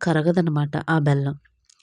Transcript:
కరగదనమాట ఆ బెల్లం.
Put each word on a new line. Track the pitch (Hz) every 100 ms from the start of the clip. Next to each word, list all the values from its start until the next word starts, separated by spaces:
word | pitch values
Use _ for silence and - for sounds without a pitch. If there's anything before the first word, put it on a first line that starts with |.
కరగదనమాట | 175 156 165 175 170 151 147 147 -
ఆ | 160
బెల్లం. | 147 139 139 143 _ _ _ _